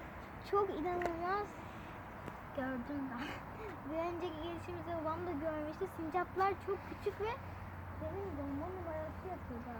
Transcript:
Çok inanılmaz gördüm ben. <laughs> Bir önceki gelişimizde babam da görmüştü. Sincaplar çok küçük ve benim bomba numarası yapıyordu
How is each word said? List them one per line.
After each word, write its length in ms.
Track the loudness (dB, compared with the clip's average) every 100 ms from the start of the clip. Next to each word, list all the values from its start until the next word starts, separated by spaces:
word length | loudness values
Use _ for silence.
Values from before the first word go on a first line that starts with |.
| -8 -8 -8 -8 4
Çok 200 | 8 8
inanılmaz 760 | 6 4 4 4 4 4 4 2 -2 -8 -8 -8 -8 -8 -8 -6 -6 -6 -2
gördüm 460 | 0 0 0 0 0
ben. 160 | -2 -2
<laughs> 100 | -4 -6 -6 -6 -6 -2
Bir 80 | 0
önceki 440 | 2 2 0 0
gelişimizde 500 | -2 -2 -4 -4 0 0
babam 260 | 2 2 0
da 40 |
görmüştü. 560 | 2 2 2 0 0 -2 0
Sincaplar 560 | 0 2 2 4 4 4 0
çok 120 | -2 -2
küçük 320 | -2 0 2
ve 120 | 0 0 -4 -6 -6 -6 -6 -4
benim 260 | -2 -2 -2 0
bomba 280 | 0 0 0
numarası 500 | -2 -2 -2 -2 -4 -4
yapıyordu 360 | -4 -4 -4 -4 -4